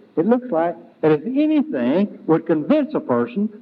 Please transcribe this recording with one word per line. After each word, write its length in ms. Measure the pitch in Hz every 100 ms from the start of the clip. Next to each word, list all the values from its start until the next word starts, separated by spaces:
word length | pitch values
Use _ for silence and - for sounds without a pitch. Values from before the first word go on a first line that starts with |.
| - -
it 100 | 185
looks 240 | 247 247
like 260 | 160 170 170 - _
that 120 | 156
if 100 | 151
anything 960 | 196 262 302 311 - 135 123 170 202 - -
would 200 | 160 160
convince 480 | 156 147 302 262
a 60 | 160
person, 480 | - 120 120 202 214 -